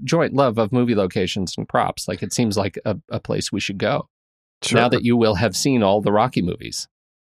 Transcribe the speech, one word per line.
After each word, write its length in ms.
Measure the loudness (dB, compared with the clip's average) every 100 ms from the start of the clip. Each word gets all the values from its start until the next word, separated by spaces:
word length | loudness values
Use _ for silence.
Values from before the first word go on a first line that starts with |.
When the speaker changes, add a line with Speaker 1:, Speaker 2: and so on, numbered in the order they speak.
Speaker 1:
joint 300 | -2 0 2
love 240 | 2 2 2
of 120 | 0
movie 240 | 2 2
locations 600 | 2 2 0 -2 -2 -6 -6
and 100 | -2
props. 420 | 0 0 -4 -8
Like, 140 | -6
it 120 | -6
seems 240 | -2 0 0
like 200 | -2 -4
a, 140 | -6 -6 -6
a 100 | -10
place 300 | -4 -4 -4
we 80 | -6
should 200 | -6 -4
go. 280 | -2 -2 -6 _ _ _ _ _
Speaker 2:
Sure. 160 | 0 2
Speaker 1:
Now 120 | 4
that 120 | 2
you 140 | 2 2
will 200 | 2 2
have 200 | 0 0
seen 260 | 0 2
all 200 | 4 2
the 100 | 2
Rocky 300 | 2 2 0
movies. 440 | -4 -6 -10 -12 -14 _ _ _